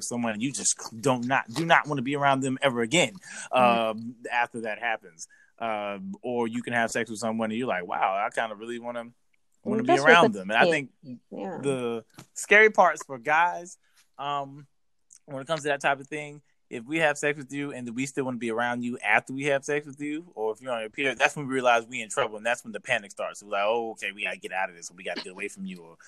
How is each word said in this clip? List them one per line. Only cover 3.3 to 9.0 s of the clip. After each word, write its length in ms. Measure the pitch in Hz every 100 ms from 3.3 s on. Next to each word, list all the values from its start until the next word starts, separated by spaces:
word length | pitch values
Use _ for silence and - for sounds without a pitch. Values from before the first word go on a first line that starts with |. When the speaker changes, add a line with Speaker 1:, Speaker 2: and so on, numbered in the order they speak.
| - -
Speaker 2:
Mm-hmm. 40 | 127 123 117 110 110
Speaker 1:
um, 160 | 117 120 120
after 300 | 120 120 120
that 180 | 110 104
happens. 480 | 117 110 92 82 - _ _ _
Um, 560 | 113 107 104 101 98 98
or 260 | 123 120 117
you 140 | 120
can 100 | 120
have 180 | 120 113
sex 180 | 123 117
with 100 | 107
someone 300 | 113 113 110
and 60 | 110
you're 100 | 127
like, 180 | 90 90
"Wow, 280 | - 104 98
I 60 | 113
kinda 260 | 127 113 101
really 220 | 113 120
wanna, 260 | 120 120